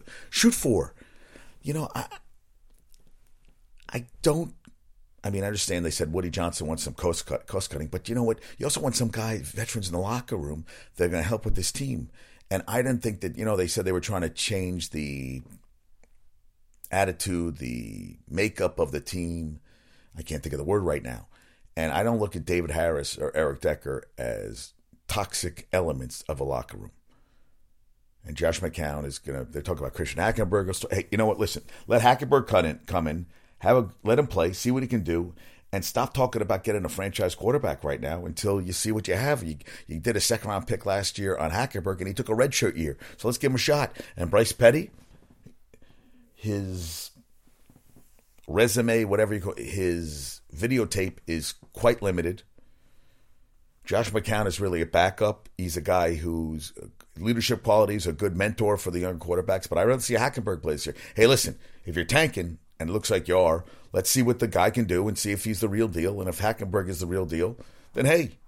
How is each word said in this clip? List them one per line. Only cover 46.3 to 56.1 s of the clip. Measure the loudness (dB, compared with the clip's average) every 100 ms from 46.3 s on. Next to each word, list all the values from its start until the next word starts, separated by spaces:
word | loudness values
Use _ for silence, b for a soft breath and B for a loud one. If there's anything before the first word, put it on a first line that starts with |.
| -10
his | -4 -4 -4 -6 -8 -10 -14 -18 _ -20 _ _ -20 -20 -20 -20 -20 -20 _ _ -2
resume, | 4 4 4 2 2 4
whatever | 4 2
you | 0
call | -4
it, | -8
his | -6 -2 0 0 -4 -10 -12 -14 -16 -4
videotape | 0 0 0 -2 -4 -6 -6
is | -4 -4 -10 -16
quite | 2 2 4
limited. | 0 0 -2 -4 -12 -20 -20 -20 -20 -20 -20 _ -20 -20 _ _ _ _
Josh | -2 0 2
McCown | 0 0 0 0
is | 0
really | 0 0
a | 2
backup. | 4 4 4 0 0 -8 -8
He's | -6 -2
a |
guy | 2 4 4